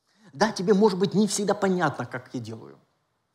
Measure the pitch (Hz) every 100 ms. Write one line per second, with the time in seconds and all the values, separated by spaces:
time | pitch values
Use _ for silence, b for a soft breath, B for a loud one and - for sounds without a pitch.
0 | _ b 190 139 214 - 185 196 214 185
1 | 185 175 208 - 202 196 196 180 156 -
2 | 123 123 - 131 110 113 69 71 _ _
3 | _ _ _